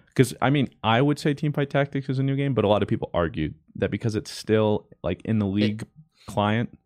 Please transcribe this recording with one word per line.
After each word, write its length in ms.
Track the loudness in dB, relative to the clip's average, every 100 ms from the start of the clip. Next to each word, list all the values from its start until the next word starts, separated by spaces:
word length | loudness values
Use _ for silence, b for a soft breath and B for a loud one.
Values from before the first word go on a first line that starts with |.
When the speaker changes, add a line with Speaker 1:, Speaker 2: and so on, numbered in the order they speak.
| _
Speaker 1:
'Cause, 180 | 2 2 2
I 80 | 2
mean, 180 | 2 0 -2
I 180 | 0 2
would 160 | 2 0
say 160 | -2
Teamfight 360 | -2 -2 -2 -2
Tactics 380 | 0 -2 -4 -4
is 120 | -2
a 20 |
new 140 | 0 0
game, 180 | 0
but 100 | 2
a 40 | 4
lot 140 | 4
of 60 | 2
people 220 | -2 -2
argued 440 | -2 -2 -2 -6 -6 _
that 160 | -6 -4
because 240 | -2 -2
it's 160 | -4 -6
still, 560 | -10 0 2 2 0 -4 -10
like, 200 | -6 -6
in 160 | -2 -2
the 60 | 0
Speaker 2:
It 40 |
Speaker 1:
League 340 | 0 0 -2 -10 -16 -20 _ -8
client. 500 | -2 0 0 -2 -10